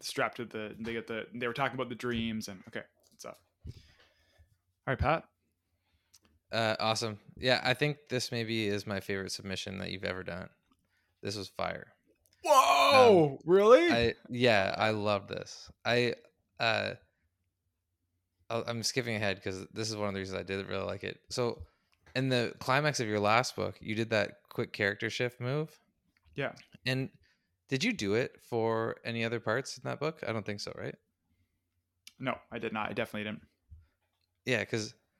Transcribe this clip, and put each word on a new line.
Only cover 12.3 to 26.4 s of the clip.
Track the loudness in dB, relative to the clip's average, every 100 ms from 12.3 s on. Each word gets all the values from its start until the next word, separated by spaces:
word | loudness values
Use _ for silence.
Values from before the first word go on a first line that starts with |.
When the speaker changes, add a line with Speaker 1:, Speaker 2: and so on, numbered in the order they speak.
| _
Speaker 1:
Whoa, | 4 6 6 6 6
Speaker 2:
Um, | 8 10 10 6 2 4
Speaker 1:
really? | 6 10 8 8
Speaker 2:
I, | 4 2 0 -6
yeah, | 2 6 6 4 2
I | 2
love | 2 0 0 -2
this. | -10 -10 -14 -18 -6 0
I, | 2 2 -2 -10 _ _ -4
uh, | 0 0 -2 -6 _ _ _ _ _ _ _ _ _ _ _ _ _ _ -6
I'll, | -6 -4
I'm | -4
skipping | -4 -4 -4 -2
ahead | -2 -4
'cause | -6 -8 -8
this | -8 -6
is | -4
one | -4
of |
the | -4
reasons | -6 -6
I |
didn't | -6 -6 -4
really | -6 -6
like | -6
it. | -8 -10 -8
So | -4 -2 -4 -12 _ _ _ _ -4
in | 0
the | 2 0 -4
climax | 0 2 2 0
of | 0
your | 2
last | 4 4 2 -2
book, | -6 -6
you | -6 -4
did | 0
that | 2 0 -4 -12
quick | -6 -6
character | 0 0 0 -4
shift | -4 -4 -4
move. | -6 -4 -6 -12 _ _ _ _ _
Speaker 1:
Yeah. | -8